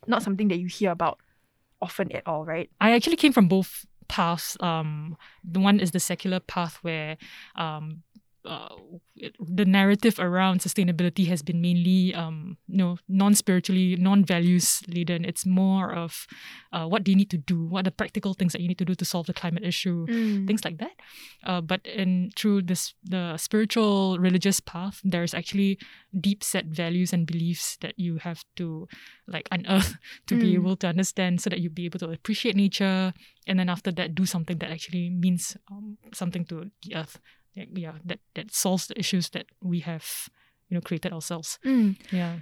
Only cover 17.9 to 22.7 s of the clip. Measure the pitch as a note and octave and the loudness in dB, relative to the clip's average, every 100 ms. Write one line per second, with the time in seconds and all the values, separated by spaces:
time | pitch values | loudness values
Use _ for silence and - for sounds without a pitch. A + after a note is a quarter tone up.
17.9 | - - A3 G3 F#3 F3+ - F3 F3+ F3+ | -2 -4 -4 -4 0 0 0 -2 -2 -2
18.9 | F3+ F3+ F3+ E3 - F3 - G3 F3 F#3+ | -2 -2 -4 -4 -6 -4 -4 -4 -2 -2
19.9 | E3+ E3 A#3 A3 G3+ F#3+ G#3+ - D#3+ C#4+ | -2 -2 -2 0 0 0 0 -2 -6 -10
20.9 | - - - - - - F3+ D#3+ F#3 - | -10 -20 -20 -20 -12 -4 -4 -2 -4 -4
21.9 | A3+ F#3 F3+ F3+ - G#3+ G3+ F3 | -2 0 0 -2 -2 2 2 2